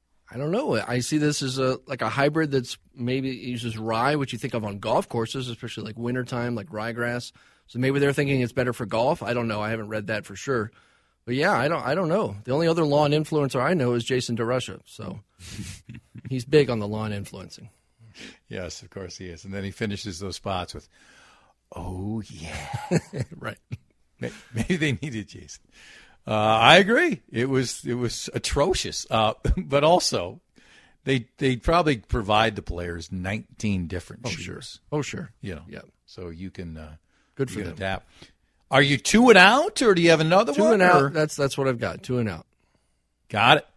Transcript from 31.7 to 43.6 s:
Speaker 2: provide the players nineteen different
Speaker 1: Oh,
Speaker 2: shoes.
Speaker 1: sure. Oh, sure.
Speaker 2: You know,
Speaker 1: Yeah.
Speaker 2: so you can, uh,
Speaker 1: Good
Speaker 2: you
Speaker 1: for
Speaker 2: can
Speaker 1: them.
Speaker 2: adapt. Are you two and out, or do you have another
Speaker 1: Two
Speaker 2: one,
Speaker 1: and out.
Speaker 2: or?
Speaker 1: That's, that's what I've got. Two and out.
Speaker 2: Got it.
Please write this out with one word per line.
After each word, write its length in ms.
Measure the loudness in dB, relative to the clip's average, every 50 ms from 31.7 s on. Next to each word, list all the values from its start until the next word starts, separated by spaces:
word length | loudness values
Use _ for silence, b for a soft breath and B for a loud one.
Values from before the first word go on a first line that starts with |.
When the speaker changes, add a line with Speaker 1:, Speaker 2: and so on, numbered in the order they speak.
| 2 4 4 2 0 -2
Speaker 2:
provide 560 | -2 -4 -4 -2 0 2 4 4 4 2 0
the 80 | -2 -6
players 480 | -8 -8 -8 -6 -6 -8 -8 -10 -8
nineteen 800 | -8 -6 -6 -4 -6 -6 -8 _ _ -6 -4 -2 -2 -2 -2 -4
different 340 | -6 -8 -8 -10 -14 -10 -8
Speaker 1:
Oh, 40 | -8
Speaker 2:
shoes. 140 | -8 -8 -8
Speaker 1:
sure. 180 | -10 -12 -12 -14 -16 -18 -20 _ _ -6
Oh, 100 | -6 -4
sure. 300 | -6 -8 -10 -10 -12 -14 _
Speaker 2:
You 160 | -12 -10 -10
know, 60 | -10 -12 -16
Speaker 1:
Yeah. 120 | -16 -18 -18 -18 _ _ _
Speaker 2:
so 220 | _ -18 -14 -14 -12
you 200 | -12 -12 -12 -12 -12
can, 240 | -12 -12 -12 -12
uh, 180 | -14 -14 -16 -18 -20 _ _ _ _ _ _ _
Speaker 1:
Good 160 | -6 -6 -6
Speaker 2:
you 40 | -6
Speaker 1:
for 40 | -6
Speaker 2:
can 80 | -8 -8
Speaker 1:
them. 60 | -8
Speaker 2:
adapt. 320 | -6 -6 -6 -6 -6 -8 _ b b b b b b b _ _ _ _ 2
Are 120 | 4 4 6
you 140 | 4 4
two 320 | 0 2 4 6 8 10 10
and 80 | 10 10
out, 420 | 10 10 8 6 2 0 0 2 4
or 120 | 4 6
do 60 | 6 6
you 80 | 6
have 80 | 6 6
another 320 | 6 4 4 4 4 4 2
Speaker 1:
Two 80 | 2 4
Speaker 2:
one, 80 | 4 6
Speaker 1:
and 80 | 6 6
out. 200 | 8 8 6 6
Speaker 2:
or? 80 | 4
Speaker 1:
That's, 260 | 2 0 -2 0 0
that's 200 | 0 -2 0 0 0
what 100 | 0 0
I've 100 | 0 0
got. 240 | -2 -4 -4 -6 -6
Two 160 | -4 -2 0
and 100 | 0 -2
out. 180 | -4 -6 -10 _ _ _ _ _ _ _ _ _ _ _ _ _ _ _ _ -6
Speaker 2:
Got 300 | 0 4 6 6 6
it. 80 | 6